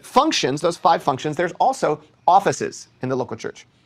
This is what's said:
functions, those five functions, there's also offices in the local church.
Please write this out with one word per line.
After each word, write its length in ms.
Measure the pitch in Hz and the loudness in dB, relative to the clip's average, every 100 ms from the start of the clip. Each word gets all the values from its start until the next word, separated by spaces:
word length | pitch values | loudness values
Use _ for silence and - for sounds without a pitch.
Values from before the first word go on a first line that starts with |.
functions, 580 | - 247 311 - 139 147 | 0 2 4 2 -2 -2
those 160 | 170 175 | -2 0
five 260 | 180 170 | 2 2
functions, 360 | - 127 156 151 | 0 -2 -4 -4
there's 160 | 175 | -4
also 480 | - 214 262 151 151 - _ - | 0 0 0 -2 -2 -8 _ 2
offices 600 | 190 185 - - - - - | 4 4 -2 -6 -10 -20 -10
in 60 | 127 | -6
the 80 | 131 | -4
local 220 | 120 113 | -6 -8
church. 280 | - - - _ | -12 -14 -20 _